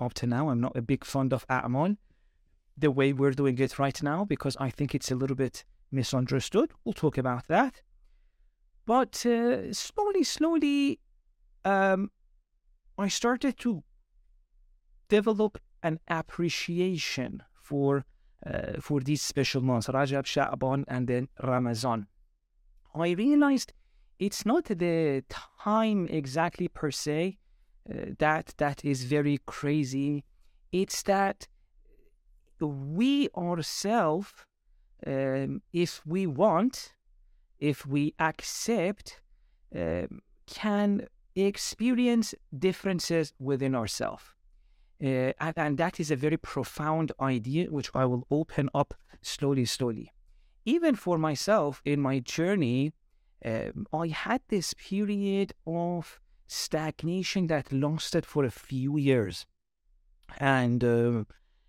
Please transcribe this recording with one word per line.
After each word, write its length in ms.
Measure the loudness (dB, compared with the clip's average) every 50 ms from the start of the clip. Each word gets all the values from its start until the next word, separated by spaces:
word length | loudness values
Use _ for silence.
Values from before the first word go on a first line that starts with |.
up 140 | -6 -6 -4
to 120 | -2 -2
now, 220 | 0 0 2 2 2
I'm 120 | 2 0
not 160 | 0 0 -2
a 60 | -4 -2
big 220 | 0 -2 -2 -2
fan 280 | -2 -2 0 0 2 0
of 140 | -2 -2
a'mal. 500 | -2 -2 -2 0 0 0 2 2 2 0 -2 _ _ _ _ _ _ _ _ _ _ _ _ _ _ _
The 140 | 0 2 2
way 220 | 4 4 4 4 4
we're 180 | 4 2 2
doing 260 | 2 4 2 2 2 2
it 180 | 0 0 0 0
right 240 | 0 0 0 -2 -2
now, 220 | -2 0 0 0
because 320 | -2 -2 -2 -2 -2 -4 -2
I 100 | -4 -4
think 280 | -2 -2 -2 -2 -2
it's 160 | -2 -2 -2 -2
a 20 |
little 220 | -2 -2 -2 0
bit 280 | 0 -2 -2 -2 -6 -18 _ -20 _ _ -6 -2
misunderstood. 800 | -2 0 0 0 0 0 2 0 0 0 0 2 2 2 2 0 -6 -6
We'll 80 | -6 -4
talk 240 | 0 0 0 2
about 300 | 2 0 -2 -2 -4 -2
that. 360 | 0 4 4 4 2 0 -8 -18 _ _ -20 _ -20 _ _ _ _ _ _ _ _ _ _ _ _ _ _ -2
But, 400 | 2 4 4 4 2 0 -2 0
uh, 480 | 2 2 4 4 2 2 0 -2 -4 -6
slowly, 520 | -8 -8 -6 -4 -2 0 2 2 2 2
slowly, 760 | 0 0 2 2 2 4 4 2 2 2 4 2 2 0 -2 _ _ _ _ _ _ _ _ _ _ _ _ 0
um, 460 | 2 2 4 4 4 4 2 0 -2 -8 _ _ _ _ _ _ _ _ _ _ _ _ _ _ _ -8 -4
I 80 | -2
started 520 | -2 -2 0 2 2 2 2 0 -2 -2 -2
to 260 | -2 -2 -2 -2 -4 _ _ _ _ _ _ _ _ _ _ _ _ _ _ _ _ _ _ _ _ _ _ -18 _ 2
develop 480 | 4 4 4 4 2 2 2 0 0 -4 -18 _ _ _ -4
an 160 | -2 -2 -2 _ -4
appreciation 1400 | -4 -4 -4 -6 -4 -2 -2 0 0 -2 -4 -4 -2 0 0 0 0 -2 -4 -4 -4 -6 -6 -6 -8 -12 -14 _ _
for, 500 | _ -10 -4 -2 2 2 4 2 2 0 _ _ _ _ _ _ -16 -10
uh, 360 | -6 -6 -6 -4 -6 -8 -8
for 200 | -4 -2 -2 -2
these 220 | 0 0 -2 -2 -2
special 400 | -4 -2 0 0 0 0 0 2
months, 240 | 2 2 0 0
Rajab, 400 | 0 0 0 0 0 0 -2 -4
Sha'ban, 580 | -2 0 0 0 0 -2 -2 -2 0 0 -2 -2 -4
and 180 | -4 -2 0
then 220 | 0 0 0 -2 -4 -8 -6
Ramadan. 680 | -2 0 0 2 2 0 -2 -2 0 0 0 -2 -4 -8 _ _ -20 _ _ _ _ _ _ _ _ _ -20 -20 _ _ -6
I 180 | -2 0 0
realized 640 | 2 2 4 4 6 6 6 6 4 2 0 -4 -12 -20 _ _ _ _ _ _ _ -4
it's 260 | -4 -4 -2 -2 0
not 200 | 2 2 2 2
the 600 | 0 -2 0 0 2 2 2 2 2 0 0 -2 -6
time 800 | -10 -14 -14 -16 _ -8 -2 0 2 2 2 2 2 0 0 0
exactly 580 | -2 -2 -4 -2 -2 0 0 0 0 -2 -6
per 240 | -6 -4 -4 -4 -4
se, 480 | -4 -4 -4 -2 -2 0 0 -2 -4 -8 _ _ _ _ _ _ _ -20 -14 -12
uh, 240 | -10 -8 -8 -8 -4 0
that, 360 | 2 2 2 2 -2 -6 -4 -2
that 260 | 0 0 0 -2 -2
is 180 | -2 -2 -2 -2
very 360 | 0 0 0 2 2 0 -2 -4
crazy. 800 | -8 -12 -6 -2 0 0 0 0 0 -2 -2 -2 -2 -2 -4 -6 _ _ _ -20 -20 -20 _ _ _
It's 320 | -2 -2 -2 -2 -4 -4 0
that 460 | 2 2 2 2 0 -2 -4 -10 -20 _ _ _ _ _ _ -20 _ _ _ -20 _ _ _ _ _ -20 -20 _ _ _ -6
we 680 | -6 -4 -4 -6 -8 -6 -2 0 2 2 4 2 2 0 -2
ourselves, 960 | -4 -2 -2 -2 -2 -4 -4 -6 -4 -2 0 2 2 2 2 2 0 -2 -6 -12 -20 -20 _ _ _ _ _ _ _ _ _ _ _ -8
um, 580 | -6 -4 -2 -2 0 -2 -2 -2 -4 -4 -8 -8 _ -2
if 280 | 0 0 0 -2 -6 -8
we 220 | -4 -2 -2 -2 0
want, 640 | 0 2 4 4 4 4 2 2 0 -4 -10 -16 _ _ _ _ _ _ _ _ _ _ _ _ _ -4
if 260 | -2 -2 -2 -2 -4
we 300 | -4 0 0 0 0 0 0
accept, 1000 | -2 -2 -2 -4 -10 -10 -8 -6 -2 -2 0 0 0 0 -2 -4 -10 -18 -18 -20 _ _ _ _ _ _ _ _ _ -12 -8
um, 480 | -6 -4 -2 -2 -2 -4 -6 -8 -14 -20 _ _ _ _
can 640 | -18 -12 -6 -2 0 0 2 2 2 2 0 -2 -6 _ _ _ _ -2
experience 1040 | 0 0 0 0 -2 -6 -8 -6 -2 0 0 2 2 4 4 4 2 2 0 -4 -12 -16 -14 -6
differences 760 | -2 0 0 0 0 -2 -2 -2 -2 -2 0 0 0 0 -2 -4 -8
within 340 | -4 -2 -2 0 0 0 0
ourselves. 480 | 0 -2 -2 -4 -4 -4 -4 -6 -8 -14 -20 -20 _ _ _ _ _ _ _ _ _ _ _ _ -6 -2
Uh, 300 | -2 0 0 0 0 -2 -2
and, 140 | -4 -4 -2
and 220 | -2 -2 0 0 0
that 200 | 0 -2 -2 -2
is 140 | -2 -2 0
a 40 |
very 200 | 0 0 0 0
profound 720 | 0 -4 -6 -6 -6 -6 -6 -6 -6 -2 0 0 0 0 -2 -2 -2
idea, 480 | -2 0 0 -2 -2 -2 -2 -2 -2 -2
which 220 | -2 -4 -4 -4 -2
I 80 | 0 2
will 240 | 2 2 0 -2 0
open 400 | 0 0 0 -2 0 0 0 0 2
up 220 | 0 0 -2 -4 -18 -20 _ -20 -16 -12
slowly, 420 | -12 -8 -2 0 0 2 2 2
slowly. 480 | 0 0 -2 -2 -2 -4 -4 -8 -14 _ _ -20 -20 -20 -20 -20 _ _ _ -2
Even 300 | 0 2 4 4 4 2
for 240 | 2 2 0 2 2
myself, 640 | 2 0 0 0 2 2 4 4 4 2 -2 -4 -2
in 160 | 0 0 2
my 200 | 2 2 0 0
journey, 720 | -2 -4 -2 0 0 2 2 2 2 2 2 2 0 0 -2 _ _ _ _ _ _ _ _ -12 -8
um, 440 | -6 -4 -4 -4 -6 -8 -10 -8 -6 -4
I 140 | -4 -4
had 340 | -4 -4 -4 -4 -2 -2 -2 -2
this 260 | -2 -2 -2 -2 -2 -6
period 800 | -10 -10 -6 -4 -2 -2 -2 -2 -2 0 0 0 0 0 -2 -4 _ -8
of 540 | -6 -4 -2 -2 -2 -2 -4 -6 -8 -12 -20 -20 _ _ _ -18
stagnation 1000 | -12 -10 -8 -6 -4 -2 -2 -2 -4 -6 -4 -4 -2 -2 -2 -2 -2 0 0 0
that 260 | 2 2 0 0 0 0
lasted 540 | 0 0 0 0 -2 -4 -2 -2 -2 -2
for 180 | 0 0 0 0
a 60 | 0
few 480 | 0 -6 -10 -8 -6 -4 -2 0 0 2
years. 480 | 4 6 6 6 4 2 -2 -8 -12 _ _ _ _ _ _ _ _ _ _ _ _ _ _ _ _ -16 -6 0
And, 460 | 2 4 4 4 4 2 2 2 4
um, 420 | 4 4 4 4 4 2 0 -2 -4 -10 _ _ _ _ _ _